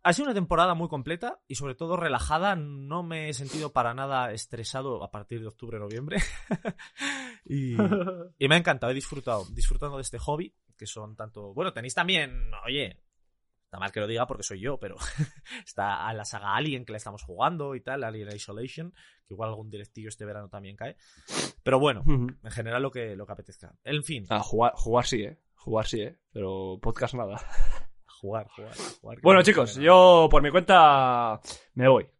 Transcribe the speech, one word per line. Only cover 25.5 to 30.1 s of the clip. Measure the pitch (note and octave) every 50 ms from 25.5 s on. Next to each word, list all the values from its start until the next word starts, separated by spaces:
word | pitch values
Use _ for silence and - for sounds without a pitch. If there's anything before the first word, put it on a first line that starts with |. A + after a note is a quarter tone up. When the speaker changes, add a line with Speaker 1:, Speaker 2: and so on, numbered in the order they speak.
| _
Speaker 2:
Jugar | _ - B2+ A#2 A2 A2
sí, | - - A2
¿eh? | G#2 B2 E3+ _ _ _
Pero | _ A2+ G2 F#2+ F#2+ F#2+ F#2+ F#2 F#2+ G#2
podcast | - A2 A2 - B2+ A#2 -
nada. | B2 A2+ F#2+ G2+ A2+ -
<laughs> | - - - - - - - - - - - - _ - -
Speaker 1:
Jugar, | - G2 G#2+ A2 G#2 - _
jugar, | - G#2 A2 - - - - - _
jugar, | - A2 A#2
que | -
Speaker 2:
Bueno, | - F3 F#3+ F#3
Speaker 1:
no | F3+
Speaker 2:
chicos, | G3+ G3+ E3 B2 A2 G2+
Speaker 1:
tiene | C3 C#3+
nada. | E3 F3+
Speaker 2:
yo | F#3 F#3 F#3